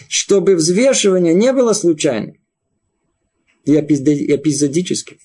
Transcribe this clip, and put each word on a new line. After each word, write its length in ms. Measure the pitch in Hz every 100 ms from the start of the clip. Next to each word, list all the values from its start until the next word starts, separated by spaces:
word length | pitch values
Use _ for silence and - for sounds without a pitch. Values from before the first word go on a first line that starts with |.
| -
чтобы 460 | - - 202 180
взвешивание 800 | 175 156 180 269 - 202 185 170
не 180 | 175 247
было 200 | 262 240
случайным 640 | 202 175 156 156 110 - - _ _ _ _ _ _ _ _ _ _ _ _
и 100 | 135
эпизоди-, 600 | 151 151 143 135 143 -
эпизодическим, 840 | 139 156 139 143 156 180 - - -